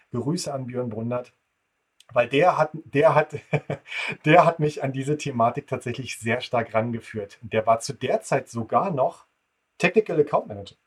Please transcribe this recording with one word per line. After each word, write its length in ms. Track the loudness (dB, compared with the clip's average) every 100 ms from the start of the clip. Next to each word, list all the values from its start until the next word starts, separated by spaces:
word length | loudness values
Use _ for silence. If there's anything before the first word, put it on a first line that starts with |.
| _
Grüße 420 | -4 -2 -4 -4
an 140 | -8 -6
Björn 220 | -6 -6
Brundert, 420 | -6 -4 -6 -8 _ _ _ _ _ _ _ _
weil 160 | 0 2
der 280 | 4 4 4
hat, 140 | -2
der 440 | -4 -2 4 6 4
hat, 180 | 2 -6 -4 -4 -4 -10
<laughs> 440 | -10 -10 -8 -4
der 200 | 6 8
hat 160 | 6 2
mich 240 | -2 -2
an 80 | -4
diese 260 | -4 -4 -4
Thematik 480 | -4 0 0 0 -6
tatsächlich 540 | -6 -6 -8 -10 -6
sehr 200 | -4 -4
stark 340 | -2 -4 0
rangeführt. 680 | -2 -2 -6 -8 -10 -10 -14
Und 100 | -4
der 140 | -2 2
war 140 | 0
zu 120 | -2
der 280 | -6 -2 -2
Zeit 280 | -2 -4 -4
sogar 440 | -8 -2 0 0
noch 340 | 0 -2 -2 _ _ _ _ _ -2
Technical 420 | 0 2 2 0
Account 260 | 2 0 -4
Manager. 300 | -12 -14 _